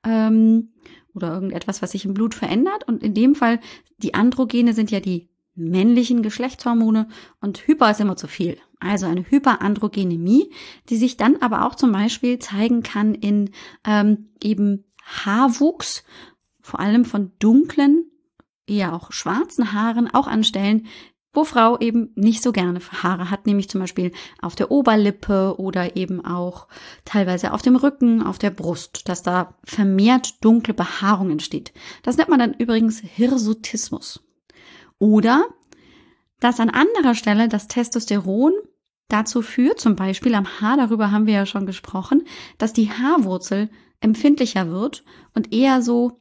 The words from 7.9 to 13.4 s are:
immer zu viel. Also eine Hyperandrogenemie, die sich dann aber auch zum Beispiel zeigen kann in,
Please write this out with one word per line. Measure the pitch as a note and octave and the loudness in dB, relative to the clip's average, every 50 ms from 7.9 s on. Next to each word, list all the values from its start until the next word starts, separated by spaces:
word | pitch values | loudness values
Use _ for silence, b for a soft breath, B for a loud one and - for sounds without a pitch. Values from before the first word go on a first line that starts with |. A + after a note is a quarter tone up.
| G#3+ G#3+ | 4 2
immer | G#3 G3+ F3+ | 0 -2 -2
zu | - - | -4 -10
viel. | - - - F3+ E3+ - - _ _ _ _ | -14 -8 -6 -6 -6 -6 -10 _ _ _ _
Also | - F#3 G#3 G3 F#3+ | -6 -4 -4 -2 -2
eine | E3+ E3 F3+ F3 | -2 -4 -4 -2
Hyperandrogenemie, | - F#3 F3+ F3 C4+ A3+ - - G3+ G#3 G3 G#3+ G#3 - G3+ F#3+ F3+ E3+ E3 E3+ F3+ A3+ C#4+ G4+ B B B B B B B B - | 0 0 2 4 2 0 2 0 -2 -2 -2 -4 -4 -4 -2 -2 -2 -2 -2 0 4 4 4 4 B B B B B B B B -6
die | A#3+ | -2
sich | A3 A#3+ B3+ - | 0 0 -2 0
dann | - G#3+ A#3+ D4+ | 0 2 2 2
aber | - - A#3 A3 - - | 2 2 -2 0 0 -2
auch | C4 - | -2 -2
zum | - - A#3+ | 0 0 2
Beispiel | G#3 F#3+ G#3 A#3 - - - B3 B3 | 2 2 0 -2 -2 -2 -2 -2 -2
zeigen | B3 - - G3+ G3 G#3+ A#3 B3 A#3 A3 | -2 -6 -8 -2 -2 0 2 2 0 -2
kann | - - G#3 G#3 A3 G#3 | -4 -4 -2 0 0 0
in, | G#3+ G#3 G3+ G#3 G#3 | 0 -2 0 0 0